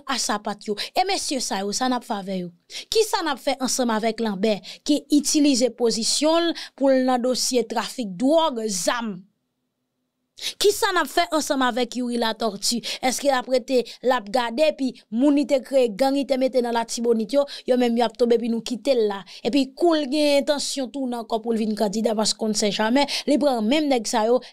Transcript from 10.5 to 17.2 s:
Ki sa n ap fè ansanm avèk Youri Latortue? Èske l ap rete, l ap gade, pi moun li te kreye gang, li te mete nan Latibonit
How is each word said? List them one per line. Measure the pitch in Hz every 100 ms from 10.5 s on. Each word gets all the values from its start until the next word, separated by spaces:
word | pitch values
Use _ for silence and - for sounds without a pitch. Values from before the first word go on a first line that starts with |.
| -
Ki | 415
sa | - 415
n | 359
ap | 294
fè | - 339 311
ansanm | - 269 247
avèk | 233 240 240
Youri | 240 240
Latortue? | 226 220 233 202 - 240 - - 262
Èske | - 277
l | 254
ap | 247
rete, | 254 247 254 233 -
l | 240 254
ap | 202
gade, | 247 233 233 311 302
pi | 262 - -
moun | 226 294 285
li | 269
te | 269
kreye | - 269 240
gang, | 190 269 277
li | 277
te | 262
mete | 262 254
nan | 240 233
Latibonit | 233 240 233 226